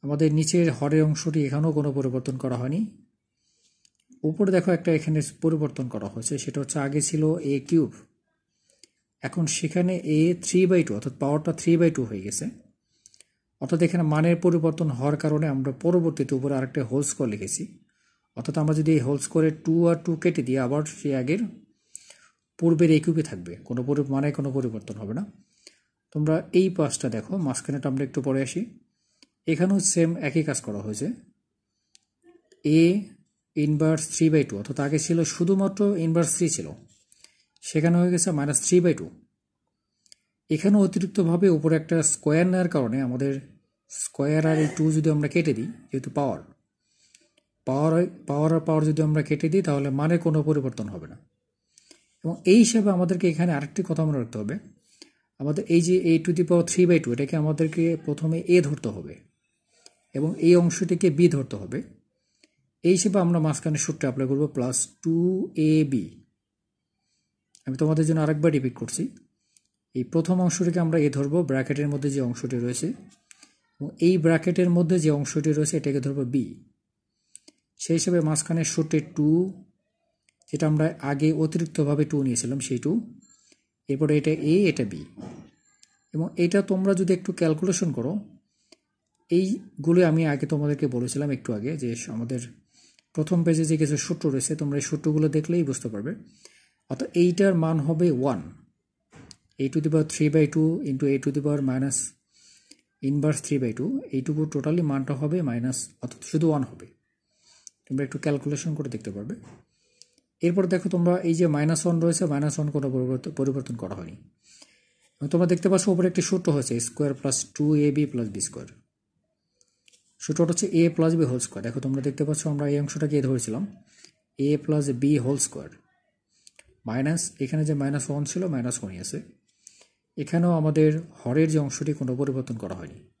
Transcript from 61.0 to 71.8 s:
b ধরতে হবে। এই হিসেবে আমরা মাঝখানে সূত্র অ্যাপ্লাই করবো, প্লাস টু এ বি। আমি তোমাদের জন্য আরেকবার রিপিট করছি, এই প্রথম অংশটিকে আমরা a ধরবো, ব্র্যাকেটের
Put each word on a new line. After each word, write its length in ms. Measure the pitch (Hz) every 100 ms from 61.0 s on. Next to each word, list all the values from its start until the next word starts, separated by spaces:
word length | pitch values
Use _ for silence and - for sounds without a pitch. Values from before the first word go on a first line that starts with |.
| 185 143
b 20 | 175 139
ধরতে 200 | 131 101
হবে। 160 | 98 131 - - _ _ _ _ _ _ _ _ 170
এই 60 | 185
হিসেবে 220 | 214 190
আমরা 140 | 175 170 156
মাঝখানে 320 | 151 165 151
সূত্র 180 | - 151 135
অ্যাপ্লাই 200 | 127 131
করবো, 160 | 139 147 -
প্লাস 200 | 123 131 - _
টু 140 | 165 165 175 185 - - 156
এ 20 | 156 151
বি। 140 | 131 85 - _ _ _ _ _ _ _ _ _ _ _ _ _ _ -
আমি 100 | 131
তোমাদের 220 | 156 156 156
জন্য 100 | 160
আরেকবার 260 | 151 151 160 151
রিপিট 180 | 131 -
করছি, 220 | 117 - 214 - _ _ _ _ _ _ _
এই 100 | 131 123
প্রথম 240 | 165 165 180 180
অংশটিকে 320 | - 175 175
আমরা 140 | 165 165 147
a 20 | 135
ধরবো, 220 | 143 160 165
ব্র্যাকেটের 380 | 135 131 143